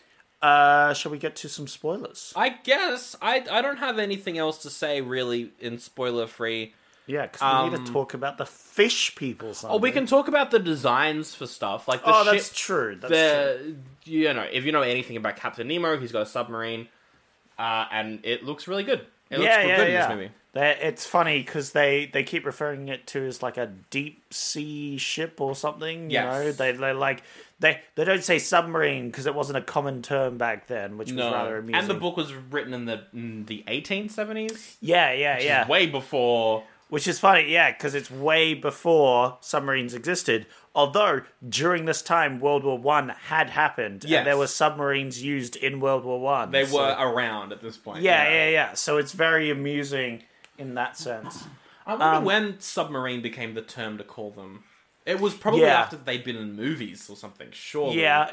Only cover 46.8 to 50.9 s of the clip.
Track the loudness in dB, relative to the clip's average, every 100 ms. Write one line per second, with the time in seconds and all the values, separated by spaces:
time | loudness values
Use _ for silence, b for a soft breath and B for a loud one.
46.8 | 2 2 2 2 0 -2 -8 -10 -12 -14
47.8 | -12 -2 4 4 4 4 4 4 2 -2
48.8 | 0 0 0 0 2 4 2 -2 -2 -4
49.8 | -4 -4 -4 -6 -16 b _ -16 -10 -6
50.8 | -6